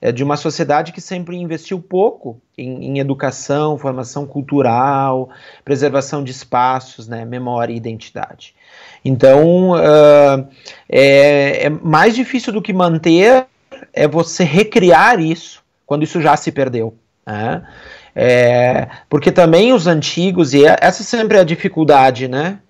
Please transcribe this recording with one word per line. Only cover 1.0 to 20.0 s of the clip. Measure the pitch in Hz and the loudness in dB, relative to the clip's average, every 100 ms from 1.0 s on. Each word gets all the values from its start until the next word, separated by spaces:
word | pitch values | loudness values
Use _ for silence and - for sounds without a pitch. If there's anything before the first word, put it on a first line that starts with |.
sempre | - 185 170 180 | -14 -12 -12 -12
investiu | 175 156 160 185 | -10 -12 -10 -12
pouco | 175 185 208 - 131 117 _ - | -8 -4 -2 -4 -18 -18 _ -16
em, | 127 127 131 | -14 -12 -8
em | 139 | -6
educação, | 139 135 139 123 - 143 151 147 | -4 -4 -6 -8 -6 -4 -4 -4
formação | 139 127 117 - 143 | -8 -8 -10 -12 -12
cultural, | 143 139 143 127 117 135 139 135 131 127 - - - | -12 -6 -2 0 0 0 -2 -2 -4 -6 -14 -20 -20
preservação | - 135 143 135 135 151 | -6 -2 -2 -2 -6 -8
de | 135 | -10
espaços, | 127 - 127 123 131 127 - 113 | -14 -6 -2 -2 -2 -8 -20 -14
né? | 113 | -14
Memória | 113 123 123 123 117 | -12 -12 -8 -6 -6
e | 117 | -8
identidade. | 113 113 - - - - - _ _ - - - 131 | -10 -14 -16 -16 -16 -16 -20 _ _ -20 -20 -12 -6
Então, | 131 135 135 160 175 185 175 | 2 6 6 6 4 2 2
ah, | 151 151 147 147 143 139 131 _ - - _ | 4 6 8 6 6 2 -4 _ -20 -20 _
é, | - 139 139 143 143 139 - 143 | 2 4 6 4 4 0 -2 -4
é | |
mais | 156 170 156 196 226 | -4 0 2 2 2
difícil | 247 254 226 | -4 -6 -6
do | 214 | -8
que | 196 | -6
manter, | 185 180 165 165 165 202 262 254 _ _ - - | -2 0 0 2 2 4 2 0 _ _ -20 -14
é | - 147 | -2 0
você | 151 165 - | 0 -4 -2
recriar | 175 151 214 226 180 165 202 240 | -2 0 2 2 4 4 4 2
isso, | 160 160 - - _ _ _ | -2 -4 -10 -20 _ _ _
quando | 147 | -6
isso | 151 175 | -4 -2
já | 151 151 | 0 0
se | - | -2
perdeu, | 143 131 120 113 113 _ _ | -4 -4 -4 -8 -10 _ _
né? | - 107 110 160 - - - - - - | -12 -8 -6 -8 -10 -20 -20 -20 -16 -2
É, | - 123 120 123 123 131 127 - _ | 2 2 2 2 0 -2 -6 -14 _
porque | 147 160 | -2 0
também | 156 170 165 220 | 2 4 4 4
os | 254 170 | 2 2
antigos, | 165 | -2